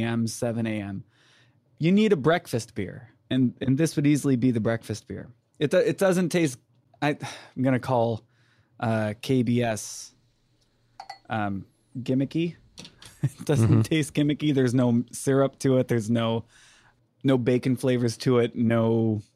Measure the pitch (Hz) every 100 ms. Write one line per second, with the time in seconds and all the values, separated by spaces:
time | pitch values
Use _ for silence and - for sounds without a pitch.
0 | 117 120 113 - 120 113 113 107 101 101
1 | - _ _ _ _ _ _ - 160 196
2 | 214 180 123 175 - 120 - - 95 -
3 | - _ - 131 123 - 127 135 160 -
4 | 143 143 143 127 127 113 107 113 - 107
5 | - 95 127 - _ - - 180 160 165
6 | 196 180 170 175 156 123 _ _ _ -
7 | 147 143 135 - - - 131 127 131 123
8 | 117 113 _ _ _ _ _ - 117 110
9 | 107 104 - 131 120 120 117 107 - -
10 | - _ _ _ _ _ _ _ _ -
11 | - - - 113 104 98 - _ _ 131
12 | 117 131 135 156 170 - _ - - _
13 | - - 139 - - 139 110 113 110 160
14 | 147 151 147 147 151 135 127 127 123 120
15 | 123 - - 135 135 - 139 127 123 120
16 | 107 117 113 113 - _ - _ _ _
17 | _ _ 135 131 120 123 135 120 131 123
18 | 120 113 135 123 117 - 113 117 113 113
19 | 110 107 -